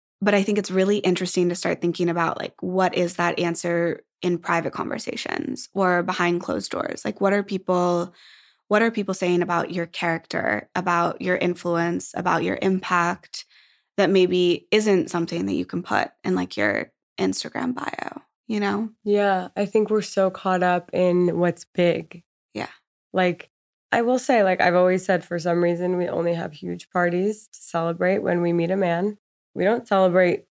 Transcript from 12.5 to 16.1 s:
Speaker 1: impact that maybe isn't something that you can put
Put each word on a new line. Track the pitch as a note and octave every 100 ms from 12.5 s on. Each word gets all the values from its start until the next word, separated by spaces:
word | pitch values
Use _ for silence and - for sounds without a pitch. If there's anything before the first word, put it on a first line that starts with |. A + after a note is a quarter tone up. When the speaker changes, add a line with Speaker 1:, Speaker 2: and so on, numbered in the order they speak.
| G3
Speaker 1:
impact | F#3+ F#3 - F3+ E3+ F#3 - - - _ _ _ _ -
that | F#3+
maybe | F#3+ F3+ F3+ F3+ E3+ -
isn't | G#3+ G#3+ F#3+ -
something | F3 E3 E3+ F#3+
that |
you | F#3+
can | F3+ F3+
put | F#3 G2+ -